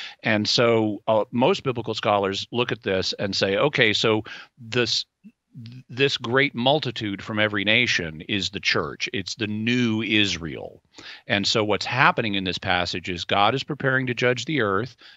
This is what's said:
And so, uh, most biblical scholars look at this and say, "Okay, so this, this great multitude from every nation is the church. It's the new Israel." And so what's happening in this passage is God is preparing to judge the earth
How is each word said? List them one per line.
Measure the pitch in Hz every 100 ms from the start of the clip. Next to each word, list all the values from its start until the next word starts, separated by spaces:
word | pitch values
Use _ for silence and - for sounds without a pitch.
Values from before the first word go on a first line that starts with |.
| - -
And | 117 107 107
so, | 135 117 113 110 98 -
uh, | 110 -
most | 120 139 196
biblical | 135 117 110
scholars | 110 110 101 98 98 -
look | 120 120
at | 113
this | 107 95 -
and | - 101
say, | 92 98 101
"Okay, | 147 131 110
so | 101 117 110 - - - -
this, | 113 123 113 - - _ 202 _ _ 120 117 127 -
this | 120 139 -
great | 117 131 143
multitude | - 127 151 131 - 107 98
from | - 107
every | 107 104
nation | 101 117 113 - 82 78 -
is | 101 87
the | 98
church. | - 110 73 - -
It's | 98 - -
the | 107
new | 107 113 123 117 107
Israel." | 104 107 101 82 80 58 50 - _ - - - -
And | 104 98
so | 117
what's | 104 95 -
happening | 123 165 156 113
in | 98
this | 92 85
passage | 95 90 87 92 95
is | 87
God | - 98 104
is | 131
preparing | - 147 135 131 127
to |
judge | 113 123 123
the | 165 143
earth | 104 98 123 - -